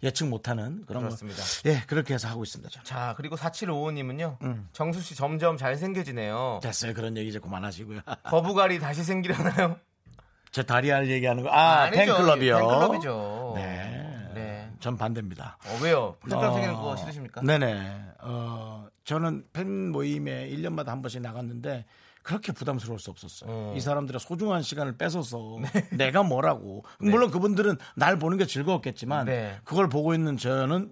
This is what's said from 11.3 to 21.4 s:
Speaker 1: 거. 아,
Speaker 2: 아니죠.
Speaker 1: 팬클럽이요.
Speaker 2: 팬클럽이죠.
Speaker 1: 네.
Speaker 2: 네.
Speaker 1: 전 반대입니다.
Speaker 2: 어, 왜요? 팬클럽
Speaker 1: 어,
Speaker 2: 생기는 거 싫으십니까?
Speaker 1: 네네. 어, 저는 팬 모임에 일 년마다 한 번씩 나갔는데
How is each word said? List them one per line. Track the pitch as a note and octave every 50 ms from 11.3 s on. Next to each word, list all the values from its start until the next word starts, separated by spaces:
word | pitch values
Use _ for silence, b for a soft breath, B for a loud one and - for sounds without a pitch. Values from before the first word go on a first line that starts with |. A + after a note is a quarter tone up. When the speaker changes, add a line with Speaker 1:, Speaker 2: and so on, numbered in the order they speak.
| A#2+ B2 B2+
Speaker 1:
거. | D3+
아, | D3+ D3 D#3+ E3 D#3+ D3 C#3+
Speaker 2:
아니죠. | E3 - F#3 G3+ G#3 G#3
Speaker 1:
팬클럽이요. | F3+ F3+ E3 D3 C3+ C3 B2+ A#2
Speaker 2:
팬클럽이죠. | A2+ A2+ A#2 B2+ C#3+ E3+ G#3 - - - C#3 A#2 G#2+ G#2 G#2 G#2 A#2 B2+ A#2+ A2
Speaker 1:
네. | G2 F#2+ F#2 F2+ F2+ G2 A2+ A#2+ C#3 D3 D#3 C#3 A2+ G2 F2 F#2
Speaker 2:
네. | A2 A2 G#2+ G#2 G#2 G#2+ A2 A2 -
Speaker 1:
전 | - A#2+ B2
반대입니다. | G2+ G#2+ A2+ A2+ A2+ G#2 F#2 F2 - - - - _ -
Speaker 2:
어, | G2+ A2+ A#2
왜요? | D3 E3+ E3 C3+ A2 F#2+ - _
팬클럽 | - B2+ B2+ B2 B2+
Speaker 1:
어, | B2 A#2+
Speaker 2:
생기는 | A#2+ A#2 A2+ -
거 | - - - -
싫으십니까? | - - D#3 D3 D3 C3 A2+ - B2
Speaker 1:
네네. | B2+ C#3 D#3 D3 C3+ A#2 G#2+ G2 G2 G2 G2+ G2+ G2+ F#2 - -
어, | - A#2+ A#2+ A#2+ A#2 A#2 A#2 A2+ A2 A2 A2 G#2+ G#2 G#2 _ _ -
저는 | - D3+ D#3+ E3 E3 D#3 C3+ C3 _ -
팬 | D#3+ F#3+ G3 G3 G3 F#3+ F3
모임에 | D3+ C#3 C#3+ D3 D3 D3 D3 C#3 C3 B2+ C3
일 | C3+ C#3 D3
년마다 | E3 E3+ E3 D3+ C#3 B2
한 | A#2+ C3+
번씩 | C3 B2 A#2 B2+
나갔는데 | A#2+ A#2 A2 B2